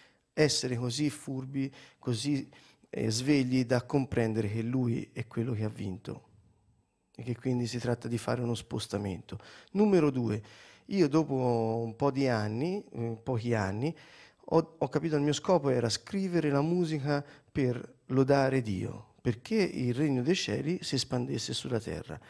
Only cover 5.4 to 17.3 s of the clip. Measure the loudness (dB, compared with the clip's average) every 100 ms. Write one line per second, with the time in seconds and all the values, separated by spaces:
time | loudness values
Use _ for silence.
5.4 | -2 -2 -4 -4 -8 -8 -10 -12 -14 _
6.4 | _ _ _ _ _ _ _ -12 -8 -6
7.4 | -2 -2 -2 -4 -2 -2 -2 -4 -2 -2
8.4 | -2 -4 -6 -8 -4 -4 -4 -6 -8 -14
9.4 | -14 -20 -6 2 4 6 4 2 0 -2
10.4 | -6 -18 -20 -20 -4 2 4 4 2 0
11.4 | 2 2 0 -2 -4 -2 0 2 2 2
12.4 | 0 -2 -2 -4 -8 -6 -6 -6 -4 -2
13.4 | 0 0 0 -2 -4 -6 -12 -20 -20 _
14.4 | 0 2 2 -2 -2 0 0 2 2 0
15.4 | 2 2 4 2 2 -2 -4 -4 -2 0
16.4 | 2 2 2 2 0 -2 0 -2 -4